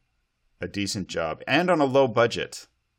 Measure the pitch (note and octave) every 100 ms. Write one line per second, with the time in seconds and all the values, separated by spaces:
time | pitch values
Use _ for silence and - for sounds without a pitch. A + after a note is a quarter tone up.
0 | _ _ _ _ _ - F#2 G2+ G2 G#2
1 | F2 F2 D#2+ D2+ - D3 F3+ E3 C#3 C3+
2 | C3 A2+ A#2 F2 - - - _ _